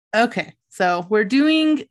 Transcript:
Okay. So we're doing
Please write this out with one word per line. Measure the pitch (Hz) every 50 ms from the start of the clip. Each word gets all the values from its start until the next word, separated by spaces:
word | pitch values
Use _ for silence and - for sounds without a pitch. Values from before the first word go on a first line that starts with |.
| _ _ -
Okay. | 214 233 233 233 185 - - - _ _ _
So | - - 190 180 180 175 175 180
we're | 214 214 220
doing | 190 254 269 294 311 311 311 311 311 311 277 - -